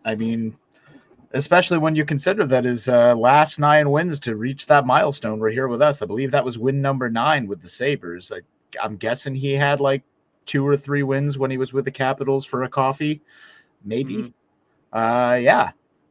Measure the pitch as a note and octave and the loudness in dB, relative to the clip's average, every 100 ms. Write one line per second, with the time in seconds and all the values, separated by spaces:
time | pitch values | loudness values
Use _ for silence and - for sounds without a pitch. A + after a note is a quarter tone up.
0 | A2 A2 A2+ A2+ A2 - _ _ _ - | -6 -4 -2 -4 -6 -10 _ _ _ -20
1 | _ _ _ C3 C#3+ F3+ - E3 D#3 D#3 | _ _ _ -4 2 4 4 2 2 0
2 | D3 C#3+ F#3 G#3+ C#3+ B2+ B2 A#2+ B2+ A#2+ | -2 -2 0 0 2 2 0 -2 2 4
3 | A#2+ A#2+ A#2+ D3 D#3 - D3 D3+ C#3+ D3 | 6 6 6 6 4 2 4 4 4 2
4 | F3 C#3+ B2 G#2+ B2 C3+ - D3 B2+ C#3+ | -2 -4 -6 -4 -6 -4 2 4 4 2
5 | D#3 C#3 A2 A2 A2 A#2+ C3 A#2+ D3 C#3+ | 2 -2 -6 -2 -2 0 -2 2 2 2
6 | F#2+ A2 C3+ C#3 B2 A2+ B2+ C#3 C#3 C3 | -4 -4 -2 -2 -2 -4 -2 0 0 -2
7 | B2 A2+ C#3+ D3 G2+ F#2+ F2+ - C3+ G3+ | -2 0 2 0 -2 -8 -10 -6 -4 -4
8 | F2+ F2 - F#2 - _ _ - G#2+ G2+ | -8 -12 -12 -14 -16 _ _ -8 -8 -6
9 | A2 B2 C#3 C3+ C#3 C#3 C#3+ C#3+ C#3 C#3 | -6 -4 -6 -6 -2 2 2 2 0 0
10 | - _ _ _ - C#3 C#3 C#3+ C#3 C#3+ | -4 _ _ _ -4 -2 2 0 0 -2
11 | C3+ C3+ C#3+ C3+ C3 C3 C3 C3+ C3+ - | 0 0 -2 -2 -4 -4 -4 -4 -4 -2
12 | C3 - C3+ C#3 - B2+ B2+ C#3 C3+ C3+ | -2 -2 -2 -2 -4 -6 -4 0 0 0
13 | D3+ D3+ _ - - - _ _ G2+ A#2 | -4 -6 _ -20 -20 -20 _ _ -8 -6
14 | C#3 G#3+ B3 _ _ _ _ _ _ A2+ | -6 -8 -10 _ _ _ _ _ _ -2
15 | A2+ A#2+ B2 B2 B2+ F3 - - _ _ | 0 2 2 2 4 4 2 -6 _ _
16 | _ | _